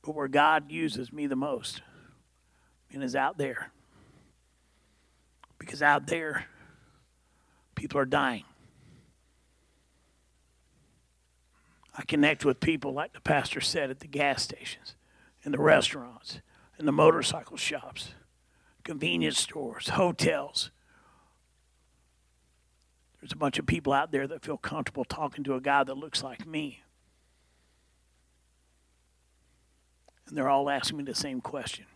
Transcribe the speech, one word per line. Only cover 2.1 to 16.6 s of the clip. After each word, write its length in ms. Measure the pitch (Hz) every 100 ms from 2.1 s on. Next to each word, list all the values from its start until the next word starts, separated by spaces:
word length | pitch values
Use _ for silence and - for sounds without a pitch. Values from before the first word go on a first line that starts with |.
| - _ _ _ _ _ _ _
and 100 | 139
is 140 | 131 131
out 220 | 135 160
there. 320 | 139 120 - _ _ - - - - _ _ _ _ _ _ _ _ _ _ _ - _
Because 220 | - 143
out 260 | 147 143 143
there, 360 | 165 160 151 - - - - - _ _ _ _ _ _ _ _
people 240 | - - 143
are 60 |
dying. 400 | 131 143 135 113 - - - _ - - - _ _ _ _ _ _ _ _ _ _ _ _ _ _ _ _ _ _ _ _ _ _ _ _ _ _ _ _ -
I 60 |
connect 420 | - 151 147 151
with 160 | 143 127
people, 320 | - 165 139
like 200 | 135 175
the 80 | -
pastor 400 | - 147 - 139
said, 300 | - 175 139
at 100 | 135
the 60 | 151
gas 360 | 143 143 131
stations, 520 | - - - - - - _ _ - _
in 100 | -
the 60 | 143
restaurants, 800 | 151 156 - 147 123 117 - - - -